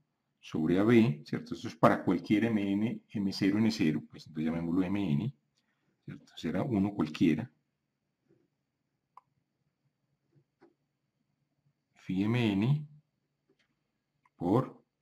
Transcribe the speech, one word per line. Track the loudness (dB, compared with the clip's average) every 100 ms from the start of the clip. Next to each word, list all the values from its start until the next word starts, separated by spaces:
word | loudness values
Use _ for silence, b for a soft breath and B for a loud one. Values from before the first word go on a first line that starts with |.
| _ _ _ _
sobre | -10 -4 0 2
A |
B, | 6 6 6 2 -6
¿cierto? | -10 -8
Esto | -10 -10
es | 2
para | 2 4
cualquier | 0 -2 2 0 2
M | 0 0
N, | 0 -2 -6 _
M | -6 -6
cero, | -2 0 2
N | 0
cero, | 2 0 0 -6
pues | -20 -14
entonces | -6 -4
llamémoslo | -4 -2 0
M | 0 0 0
N, | -2 -2 -8 _ _ _ _ _ _ -18
¿cierto? | -18 -20 -10
Será | -6 -4
uno | -2 0 -2
cualquiera. | -2 -4 2 2 2 -2 _ _ _ _ _ _ _ _ _ _ _ _ _ _ _ _ -20 _ _ _ _ _ _ _ _ _ _ _ _ _ _ _ _ _ _ _ _ _ _ _ _ _ _ _
Phi | _ -6 -2
M | 0 2 2
N | 2 2 0 -4 -18 _ _ _ _ _ _ _ _ _ _ _ _ _ -8
por | 0 2 0 -8 _ _